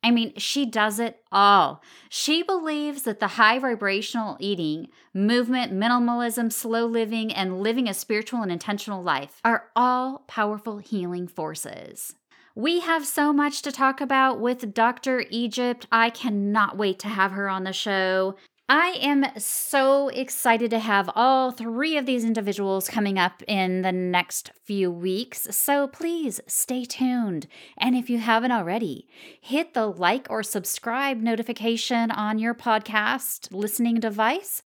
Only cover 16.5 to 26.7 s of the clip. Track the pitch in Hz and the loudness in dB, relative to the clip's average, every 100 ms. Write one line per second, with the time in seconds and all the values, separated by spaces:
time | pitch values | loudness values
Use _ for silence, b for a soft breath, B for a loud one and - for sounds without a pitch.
16.5 | 214 202 190 208 190 208 202 190 196 196 | 2 2 0 -2 -2 -4 0 0 0 -4
17.5 | 190 190 190 214 196 190 190 190 196 B | -2 -4 -4 -2 0 2 2 0 -4 B
18.5 | _ - 294 349 370 277 285 269 220 - | _ 2 4 4 0 0 2 0 -2 -6
19.5 | - - 277 269 277 277 - 262 - 247 | -6 0 2 4 4 2 -4 -6 -2 2
20.5 | 226 233 226 220 202 185 - 254 262 254 | 2 2 0 2 2 2 2 4 4 2
21.5 | 254 226 233 311 302 262 254 226 220 202 | -4 -6 -2 0 0 0 0 0 0 -2
22.5 | 202 196 190 190 226 202 190 180 - - | -2 0 0 -2 -2 0 2 0 -2 -4
23.5 | 202 185 185 185 185 180 180 180 - - | 0 2 0 0 0 0 0 -2 -8 -10
24.5 | _ - 202 185 170 180 190 247 - - | _ -6 -2 0 0 -2 -2 -4 -10 -6
25.5 | 190 - 285 277 - 339 339 285 - - | -2 2 2 0 -4 -6 -4 -4 -6 -6
26.5 | - - | -4 -2